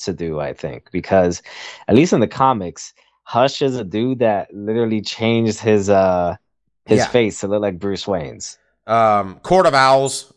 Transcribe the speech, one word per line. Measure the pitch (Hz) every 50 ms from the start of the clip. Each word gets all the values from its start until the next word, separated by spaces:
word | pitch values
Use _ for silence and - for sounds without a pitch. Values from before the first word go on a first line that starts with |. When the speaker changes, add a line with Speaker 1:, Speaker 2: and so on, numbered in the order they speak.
| -
Speaker 1:
to | 104 90
do, | 73 85 82 78 76
I | 73 67 65
think, | - - 71 64 - - _
because | - 90 80 - 98 92 90 90 85 - - - - - - - - - - -
at | 101
least | 120 165 180 214
in | 151
the | 110
comics, | - - 131 135 131 127 104 92 85 78 - - - _ _ _ _ _ _ _
Hush | - - 120 127 139 - -
is | 147 135 127
a | 120 107
dude | 90 90 107 120 127 131 120
that | 120 110 104 95 - - 90
literally | 101 104 107 110 117 117 110 110 107
changed | 101 - - - 113 113 117 113 117 110 101 -
his, | - 113 107 104 98 98
uh, | 101 95 95 92 90 90 87 87 - - _ _ _ _ _ _ _ _ _
his | - 110 117
Speaker 2:
Yeah. | 117
Speaker 1:
face | - - 123 113 101 - -
to | -
look | 98 101 107
like | 104 101 92 85
Bruce | 98 101 98 90 -
Wayne's. | 104 98 87 73 67 - - - - - _ _ _ _ _ _
Speaker 2:
Um, | - 110 117 113 110 107 101 98 98 92 -
Court | - - 175 185 180
of | 165 143
Owls. | 135 131 131 135 135 135 131 - - - _ _